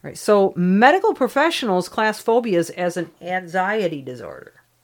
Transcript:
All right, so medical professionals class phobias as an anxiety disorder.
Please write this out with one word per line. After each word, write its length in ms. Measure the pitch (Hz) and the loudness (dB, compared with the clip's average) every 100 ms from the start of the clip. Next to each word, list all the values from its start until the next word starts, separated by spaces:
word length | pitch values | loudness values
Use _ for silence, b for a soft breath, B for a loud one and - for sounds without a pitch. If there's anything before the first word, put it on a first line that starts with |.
All 60 | 147 | -14
right, 80 | - | -6
so 360 | - 208 196 185 | 2 4 4 2
medical 580 | 180 190 254 359 440 | 2 6 6 6 2
professionals 760 | 311 247 269 320 320 233 180 180 | 0 -2 2 0 0 0 -2 -2
class 300 | - 220 214 | -2 -2 -2
phobias 500 | - 233 233 175 165 | 0 0 2 0 0
as 240 | - 180 175 | -4 -4 -4
an 160 | 170 _ | -10 _
anxiety 800 | 175 185 175 185 185 214 180 151 | -8 -8 -4 -4 -2 -2 -2 -4
disorder. 520 | 127 123 87 65 - _ _ _ | -10 -12 -14 -16 -20 _ _ _